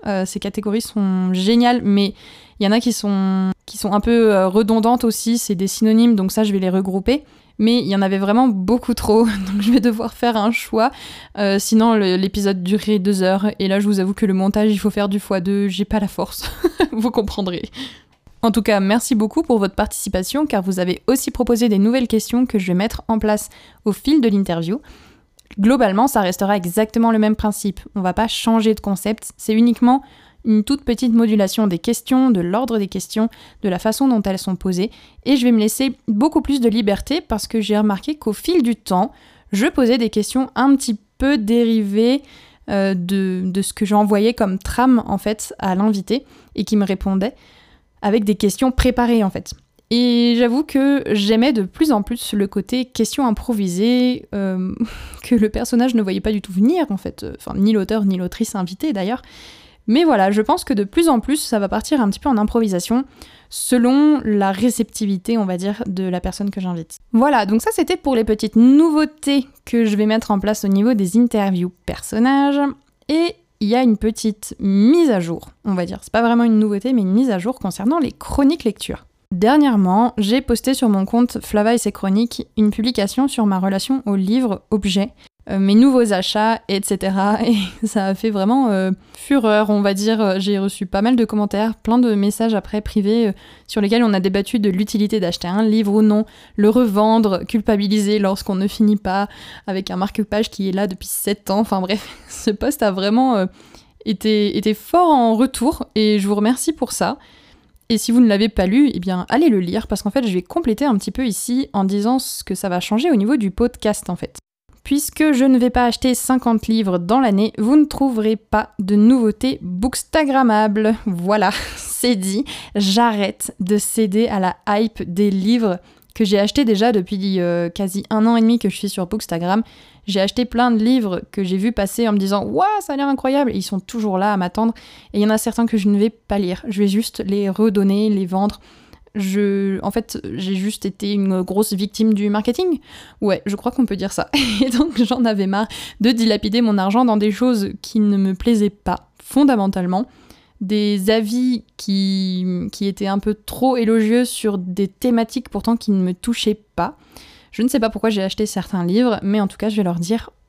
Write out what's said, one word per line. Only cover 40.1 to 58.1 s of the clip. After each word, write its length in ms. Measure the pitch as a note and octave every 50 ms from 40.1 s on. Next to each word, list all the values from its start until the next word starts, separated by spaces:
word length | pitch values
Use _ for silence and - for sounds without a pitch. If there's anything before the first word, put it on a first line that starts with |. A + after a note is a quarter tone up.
| - G#3+ G#3 - - C4 C4 - -
un 200 | - B3 C#4 C#4
petit 200 | C4+ - B3 G#3+ - _ _ _
peu 200 | - C4 C#4 D4
dérivées, 840 | A#3 G#3 G3+ A#3 A#3+ A#3+ A3+ A3+ A3 G#3 G3 G3 G#3+ A3+ A#3+ C4+ C#4 - - - - - - _ _ - -
euh, 240 | G#3 G3 G3 G3 G3
de, 480 | F3+ F3 F3+ G3 G3 F#3+ F#3 F#3 F#3 F#3
de 160 | F#3 F3+ G3
ce 120 | F#3+ - -
que 120 | - A3
j'envoyais 480 | F#3+ G#3 G#3 G#3+ G3+ G#3+ G3+ G#3+ A3+ A#3+
comme 260 | - A3 G3 F#3 G3
trame, 440 | - - - - B3 C4 B3+ A3+ -
en 100 | - G3+
fait, 360 | F#3+ - G#3+ G#3+ - - - - -
à 160 | G#3+ F#3+ F#3
l'invité 500 | F#3 G#3 A3 G#3 G3 F3+ - A3 C#4 - _ - - - _ -
et 80 | - G3
qui 140 | - G#3+
me 80 | G#3 G3+
répondait 500 | F#3+ F#3+ F#3+ - G3 F#3+ G3 F#3+ B3 - _ _ _ _ _ _ _ _ _ _ _ _ -
avec 220 | - G#3 G#3 A3+ G#3
des 120 | G#3 G#3
questions 360 | - - G3 - - C4+ C4
préparées, 520 | B3+ - - B3+ B3 B3 A#3+ A#3 A#3+ A3+ G3+
en 60 | F#3+
fait. 240 | - - - - - - _ _ _ _ _ -
Et 440 | A3+ A#3+ B3 B3 A#3+ A#3+ A#3+ A#3+ A#3
j'avoue 260 | A#3 B3 A#3 A#3 C#4 D#4
que 400 | - - C4+ C4+ C#4 C#4 C#4 - -
j'aimais 400 | G#3+ G#3 G3+ G3+ A3+ A3+ A#3+ D4
de 120 | B3+ A3 F#3+
plus 280 | F3+ - - D#4+ D#4
en 120 | B3 G#3 G3
plus 300 | - A#3+ A#3+ - - G#3+
le 140 | G#3 G3
côté 380 | G3 - G3+ F#3 - B3 B3+ B3
question 400 | B3+ - - A3 - - - C4+
improvisée, 1040 | A#3+ G#3 - - - A#3+ G#3 G3 F3+ F3 F3+ G#3+ A#3 B3 B3 B3 B3+ B3 - - - -
euh, 380 | G3+ G3 F#3+ F#3 F#3 F#3 F#3 - - A#3 A3 - -
<laughs> 240 | - - - - -
que 120 | - B3
le 140 | A3+ G#3+ G#3+
personnage 460 | - A3+ A#3 - B3+ A#3 B3 C4 A#3+
ne 60 | A3
voyait 200 | G#3 F#3+ F#3+ G3
pas 100 | - A3
du 100 | G#3+ G3+
tout 100 | - -
venir, 340 | F3+ F#3 G#3 C4 F4+ F4+ D4+ -
en 80 | G3+
fait. 280 | F#3+ - - - - - - -
Enfin, 160 | - - - -
ni 160 | - G3 G#3+ A3
l'auteur, 320 | G#3 F#2+ - G#3+ A3 G3+
ni 120 | G3